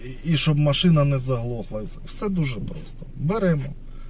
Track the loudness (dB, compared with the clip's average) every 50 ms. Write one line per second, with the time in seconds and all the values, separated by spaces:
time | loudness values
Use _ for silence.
0 | -10 -10 -10 -6 -2 0 2 2 4 4 4 4 4 4 4 4 6 6 6 6
1 | 6 4 2 0 0 0 -2 0 -2 -4 -4 -6 -6 -6 -6 -8 -6 -8 -10 -10
2 | -10 -8 -6 -4 -2 -2 0 0 0 0 -2 -4 -6 -8 -8 -8 -10 -12 -12 -14
3 | -14 -12 -8 -4 -2 0 0 2 2 2 2 2 -2 -6 -8 -10 -12 -12 -12 -12
4 | -12